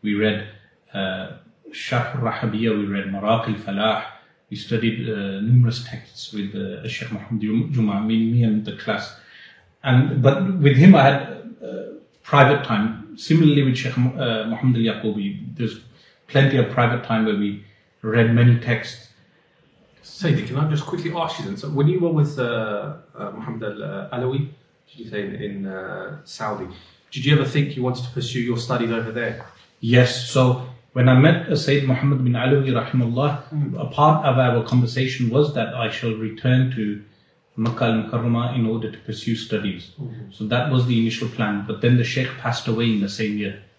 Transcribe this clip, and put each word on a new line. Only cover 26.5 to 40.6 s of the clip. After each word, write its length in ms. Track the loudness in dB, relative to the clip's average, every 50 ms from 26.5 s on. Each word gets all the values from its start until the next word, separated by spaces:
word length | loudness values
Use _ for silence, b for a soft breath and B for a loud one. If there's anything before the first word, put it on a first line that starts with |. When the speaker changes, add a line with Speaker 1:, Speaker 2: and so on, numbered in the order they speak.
| -6 -6 -8 -12 -14 B B B B B B B
Speaker 2:
did 140 | -10 -4 2
you 80 | 4 4
ever 100 | 4 4
think 300 | 2 0 0 0 0 -2
you 80 | -4 -4
wanted 200 | -4 -4 -4 -8
to 60 | -8
pursue 300 | -8 -8 -8 -6 -4 -4
your 160 | -2 -2 -4 -4
studies 340 | -4 -4 -2 -2 0 -2
over 200 | -2 -4 -4 -6
there? 340 | -6 -6 -6 -6 -6 -10 -14 -20 b b b b b _
Speaker 1:
Yes. 500 | 0 4 6 6 6 6 4 -4 -8 0
So 380 | 2 4 4 4 4 0 -2 -12 -16 -20 _ _ _
when 140 | 4 6 8
I 60 | 8 8
met, 300 | 8 8 6 4 2 -2
uh, 60 | -2
Sayyid 300 | 0 2 2 2 2 4 2
Muhammad 360 | 0 2 2 2 2 2 2
bin 100 | 2 0
Alawi, 360 | 2 2 2 4 4 4 2
rahimahullah, 720 | 0 0 -2 0 0 0 0 2 0 0 0 0 0 -2 -8 -8 -4
Speaker 2:
Mm. 260 | -4 -4 -4 -4 -6
Speaker 1:
a 60 | -6 -6
part 340 | 0 4 4 4 4 4 2
of 120 | 2 2 4
our 260 | 4 4 2 0 0
conversation 640 | 2 2 2 2 2 0 -2 -2 -2 -2 -2 -2 0
was 240 | 2 2 2 2 0
that 200 | -4 -4 -4 -4
I 160 | -4 -4 -4
shall 240 | -4 -4 -4 -4 -4
return 560 | -4 -6 -8 -8 -4 0 2 2 4 2 0
to 300 | 0 -4 -4 -4 -6 -8 -12 b b b b b b b b _ _
Makkah 300 | -4 -4 -4 -2 -2 0
al-Mukarramah 680 | 0 0 0 -2 -2 -4 -4 -2 0 0 0 -2 -2 -2
in 100 | -2 -2
order 260 | -2 -2 -4 -6 -8
to 60 | -12 -12
pursue 360 | -14 -14 -12 -8 -4 -4 -4
studies. 560 | -4 -4 -6 -6 -4 -4 -4 -6 -8 -12 -18 -16 -14
Speaker 2:
Mm-hmm. 300 | -14 -14 -12 -14 -16 -18
Speaker 1:
So 140 | -12 -10 -6 -2
that 240 | -2 -2